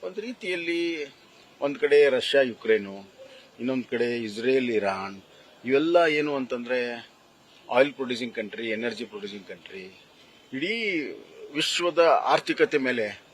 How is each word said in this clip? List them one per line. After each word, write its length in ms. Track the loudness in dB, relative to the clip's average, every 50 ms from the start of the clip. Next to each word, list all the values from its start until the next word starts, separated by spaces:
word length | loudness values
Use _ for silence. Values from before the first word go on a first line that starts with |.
| -10
ಒಂದು 180 | -10 -10 -8
ರೀತಿಯಲ್ಲಿ 840 | -10 -10 -12 _ -6 -6 -4 -4 -4 -4 -2 -2 -2 -2 -4 -6 -8 -12 -14 _ -20 _ _ -20 -20 _ -12 _
ಒಂದ್ 180 | -4 -4 -2 0
ಕಡೆ 300 | 2 6 8 8 8 8
ರಷ್ಯಾ 320 | 6 2 0 2 4 4
ಯುಕ್ರೇನು, 540 | 4 4 0 -6 2 4 4 4 4 -2 -10 -12 -16 -20 -20 -20 -20 -20 -20 -20 -20 -20 _ -8
ಇನ್ನೊಂದ್ 260 | -4 -2 -2 -2 -4
ಕಡೆ 320 | -4 -2 0 0 0 0 -2
ಇಸ್ರೇಲ್ 520 | -4 -6 -8 -4 0 2 2 2 2 2
ಇರಾನ್, 520 | 0 0 0 0 -2 -2 -6 -8 -10 -14 -20 _ -20 -20 -20 -20 _ _ -4
ಇವೆಲ್ಲ 320 | 0 2 2 2 4 4 4
ಏನು 380 | 4 4 2 0 0 -2 -2
ಅಂತಂದ್ರೆ 760 | -4 -4 -4 -6 -8 -6 -4 -4 -4 -2 -4 -8 -10 -14 -20 _ _ _ _ _ _ _ _ -20 -20 _ -2
ಆಯಿಲ್ 220 | 4 4 4 4 2
ಪ್ರೊಡ್ಯೂಸಿಂಗ್ 420 | -6 -6 -6 -4 -6 -6 -8 -6
ಕಂಟ್ರಿ, 340 | -8 -10 -8 -8 -8 -6 -4
ಎನರ್ಜಿ 360 | -4 -4 -4 -6 -6 -6 -12
ಪ್ರೊಡ್ಯೂಸಿಂಗ್ 420 | -12 -12 -12 -12 -12 -12 -14 -16 -16
ಕಂಟ್ರಿ, 520 | -18 -18 -18 -18 -16 -16 -16 -16 -20 -20 -20 _ _ _ -20 _ _ -20 _ _ -8
ಇಡೀ 480 | -6 -4 -4 -4 -4 -2 -2 -2 -2 -4 -6 -8 -12 -16 -20 -20 -20 -20 -10 -6
ವಿಶ್ವದ 460 | -4 -4 -2 -2 -2 -2 -2 2 4 6 6 6 4 4
ಆರ್ಥಿಕತೆ 540 | 2 2 2 2 -2 2 2 2 2 4 0
ಮೇಲೆ 440 | 0 0 0 0 -2 -4 -6 -10 -18 _